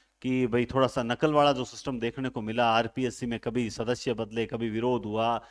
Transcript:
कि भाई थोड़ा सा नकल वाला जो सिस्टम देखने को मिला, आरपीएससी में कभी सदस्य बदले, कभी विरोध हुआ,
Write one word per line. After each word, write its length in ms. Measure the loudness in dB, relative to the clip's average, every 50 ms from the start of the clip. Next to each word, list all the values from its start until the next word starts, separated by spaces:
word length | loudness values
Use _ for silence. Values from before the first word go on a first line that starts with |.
| _ _ _ _
कि 260 | -4 -2 0 2 2 2
भाई 180 | 2 2 2
थोड़ा 220 | 2 2 2 2 2
सा 160 | 2 0 -2
नकल 300 | -2 -2 0 2 4 6
वाला 180 | 6 6 6
जो 140 | 4 2 -2
सिस्टम 340 | -6 -8 -10 -8 -6 -4 -2
देखने 300 | -2 -4 -4 -4 -6 -6
को 120 | -6 -6
मिला, 300 | -6 -4 0 2 4 4
आरपीएससी 540 | 4 4 2 0 -2 -4 -4 -4 -4 -4 -6
में 140 | -6 -6 -4
कभी 300 | -4 -4 -2 -2 -2 -2
सदस्य 440 | -2 -4 -2 -2 -2 -2 -2 -2 -2
बदले, 320 | -2 -4 -4 -4 -4 -4
कभी 240 | -2 -2 -4 -4 -2
विरोध 360 | -2 0 0 0 0 0 -2
हुआ, 360 | -2 -2 0 2 2 0 0 -4 -8